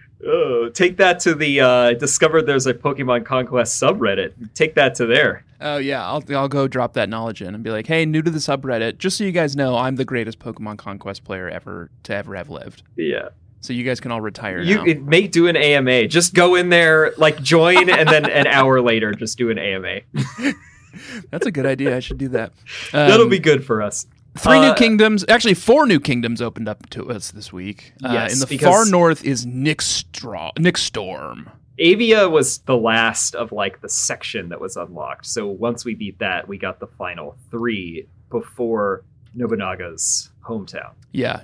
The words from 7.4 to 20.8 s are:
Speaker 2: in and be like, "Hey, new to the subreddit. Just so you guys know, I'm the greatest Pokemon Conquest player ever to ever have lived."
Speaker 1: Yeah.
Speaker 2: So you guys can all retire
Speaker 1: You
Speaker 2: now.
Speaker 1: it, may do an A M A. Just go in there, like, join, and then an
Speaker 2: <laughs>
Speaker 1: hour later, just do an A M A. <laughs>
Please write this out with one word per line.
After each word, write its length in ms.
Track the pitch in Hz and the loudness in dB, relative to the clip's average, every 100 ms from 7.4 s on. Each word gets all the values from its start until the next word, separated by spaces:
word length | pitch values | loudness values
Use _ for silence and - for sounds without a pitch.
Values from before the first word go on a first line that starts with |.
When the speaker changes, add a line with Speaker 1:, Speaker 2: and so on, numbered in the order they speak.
Speaker 2:
in 120 | 92 | -10
and 80 | 104 | -10
be 60 | 113 | -6
like, 160 | 110 110 | -6 -2
"Hey, 180 | 160 160 | -2 0
new 160 | 156 | 0
to 80 | 160 | 0
the 80 | 156 | -2
subreddit. 600 | 139 139 135 120 113 - | -4 -4 -2 -2 -2 -4
Just 180 | 185 - | -6 -4
so 60 | |
you 60 | 202 | -2
guys 220 | 175 156 139 | 0 -2 0
know, 200 | 135 123 | -2 0
I'm 180 | 131 131 | -2 -4
the 80 | |
greatest 340 | 127 127 110 113 | -4 -4 -6 -10
Pokemon 380 | 123 110 107 104 | -14 -12 -12 -14
Conquest 440 | - 98 98 98 | -14 -14 -12 -12
player 240 | - 95 90 | -10 -10 -8
ever 420 | 90 - 92 85 _ | -12 -12 -16 -16 _
to 100 | - | -10
ever 200 | 104 110 98 | -8 -8 -12
have 140 | 82 | -12
lived." 320 | 78 - - _ - | -14 -16 -20 _ -8
Speaker 1:
Yeah. 320 | 80 62 - - _ _ | -4 -4 -8 -18 _ _
Speaker 2:
So 120 | - | -10
you 120 | 123 | -8
guys 160 | 123 123 | -4 -6
can 100 | 123 | -6
all 100 | 117 | -8
retire 400 | 107 - 107 92 | -8 -8 -8 -4
Speaker 1:
You 160 | 170 214 | 0 0
Speaker 2:
now. 60 | 175 | 0
Speaker 1:
it, 160 | 151 | -2
may 220 | 139 165 196 | 2 2 2
do 180 | 170 170 | 2 4
an 100 | 165 | 4
A 180 | 147 143 | 4 4
M 100 | 127 | 4
A. 180 | 127 107 | 4 4
Just 260 | 165 170 | 2 2
go 220 | 175 180 180 | 4 4 4
in 120 | 180 | 4
there, 440 | 175 165 156 156 - | 4 6 4 2 2
like, 240 | 156 156 | 2 2
join, 460 | 135 165 165 185 185 | 2 4 6 6 4
and 180 | 151 156 | 4 6
then 200 | 156 143 | 4 4
an 180 | 143 143 | 2 2
Speaker 2:
<laughs> 20 | |
Speaker 1:
hour 320 | 139 135 131 | 4 4 4
later, 320 | 120 113 107 | 4 2 0
just 240 | 104 110 - | -4 -6 -4
do 120 | 120 | -2
an 80 | 107 | -2
A 160 | 101 | -4
M 100 | 95 | -4
A. 200 | 90 95 - | -6 -8 -8
<laughs> 1160 | 147 131 - 262 285 - - | -6 -6 -4 -4 -4 -10 -20